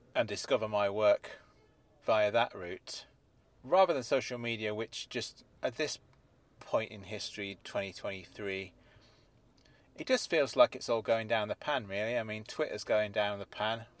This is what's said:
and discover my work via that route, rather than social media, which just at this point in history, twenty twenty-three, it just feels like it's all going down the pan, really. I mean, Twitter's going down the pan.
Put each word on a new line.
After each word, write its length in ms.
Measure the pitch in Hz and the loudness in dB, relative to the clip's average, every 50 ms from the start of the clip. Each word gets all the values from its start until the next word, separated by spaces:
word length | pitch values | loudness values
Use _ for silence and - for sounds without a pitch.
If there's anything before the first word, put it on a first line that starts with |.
| _ _ - | _ _ -2
and 120 | 131 117 107 | -2 -2 0
discover 400 | 104 - - - 135 113 110 107 | -2 -6 0 0 0 0 2 0
my 220 | 107 104 101 101 | 2 2 2 2
work 520 | 101 107 107 104 101 - - - - - - _ _ _ _ _ _ _ _ _ _ _ _ | 2 4 6 6 6 6 2 -4 -16 -16 -20 _ _ _ _ _ _ _ _ _ _ _ _
via 260 | - 98 107 104 104 | 2 4 4 4 4
that 240 | 104 117 117 - - | 4 2 2 2 -2
route, 500 | 101 90 87 92 - - - - - - - _ _ _ _ _ _ _ _ _ _ - | -6 -8 -8 -10 -10 -10 -12 -12 -12 -14 -16 _ _ _ _ _ _ _ _ _ _ -2
rather 300 | 127 165 190 190 175 165 | 4 6 6 6 6 4
than 100 | 135 120 | 0 0
social 340 | - 147 131 120 - 127 120 | 2 2 2 2 -2 -4 -4
media, 360 | 120 117 117 107 110 107 107 | -4 -4 -4 -2 -2 -2 -2
which 340 | 107 113 - - - - - | -2 -4 -6 -6 -10 -10 -6
just 340 | - 120 110 - - - - _ _ _ | -6 -6 -6 -6 -10 -16 -20 _ _ _
at 160 | - 135 - - | -6 -4 -2 -2
this 220 | 156 143 - - - _ _ _ _ _ _ _ _ _ _ - | -4 -4 -6 -8 -12 _ _ _ _ _ _ _ _ _ _ -20
point 320 | - - - 117 110 - | -6 -2 0 0 0 -2
in 120 | 107 104 95 | -6 -12 -10
history, 540 | 90 107 101 - - - - 101 98 98 - - | -10 -8 -8 -8 -8 -8 -8 -8 -8 -8 -10 -12
twenty 300 | - - 104 98 98 90 | -6 -4 -4 -4 -4 -6
twenty-three, 800 | - - 104 98 95 90 - - - 107 98 95 95 98 95 - _ _ - _ - - - _ _ _ _ _ _ _ _ _ _ _ _ - _ _ _ _ - | -8 -8 -8 -8 -8 -12 -14 -12 -8 -6 -4 -4 -4 -6 -10 -14 _ _ -20 _ -20 -20 -20 _ _ _ _ _ _ _ _ _ _ _ _ -20 _ _ _ _ -10
it 100 | 156 - | -2 0
just 220 | 262 247 - - | 0 0 0 0
feels 260 | 175 160 139 120 - | 2 2 2 4 6
like 200 | 131 123 113 - | 6 6 6 6
it's 140 | - - - | 0 -2 -2
all 120 | 120 113 | -2 0
going 260 | 107 - 113 113 113 110 | 2 2 0 0 2 0
down 200 | 117 110 107 104 | 0 0 0 -2
the 80 | 101 | -4
pan, 320 | - - 151 147 131 110 98 | -6 -4 -2 -2 -2 -2 -4
really. 300 | 95 101 107 113 123 120 | -4 -2 -2 -2 -2 -2
I 60 | 110 | -4
mean, 200 | 110 107 110 110 | -4 -6 -8 -10
Twitter's 400 | - - - 156 - - 104 - | -8 -4 -2 -2 -2 -2 -4 0
going 280 | - 117 107 107 104 | 2 2 2 2 2
down 280 | 101 107 104 104 104 101 | 2 0 0 2 0 -4
the 60 | 98 | -6
pan. 380 | - - - 104 110 113 117 113 - _ - | -10 -6 -2 -2 -2 -2 -2 -6 -12 _ -20